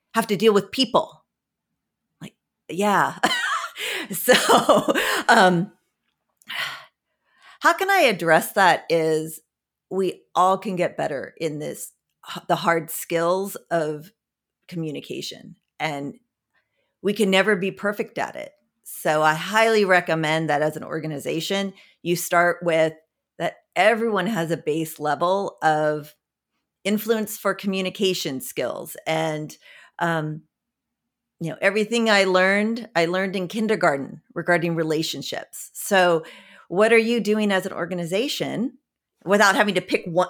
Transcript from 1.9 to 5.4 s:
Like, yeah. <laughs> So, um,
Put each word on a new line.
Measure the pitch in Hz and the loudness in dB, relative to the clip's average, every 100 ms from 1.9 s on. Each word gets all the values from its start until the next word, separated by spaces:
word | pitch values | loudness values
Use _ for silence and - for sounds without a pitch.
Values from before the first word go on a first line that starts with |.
| _ _ _ | _ _ _
Like, | - _ _ _ - | -20 _ _ _ -10
yeah. | 165 208 190 139 - | -2 2 4 2 0
<laughs> | - - - - - - - 370 302 | -2 -2 -4 -4 -6 -10 -8 -8 -8
So, | 190 - - - 233 - 226 - - - 370 - | -2 4 4 6 4 6 4 2 0 -2 -2 4
um, | 226 | 6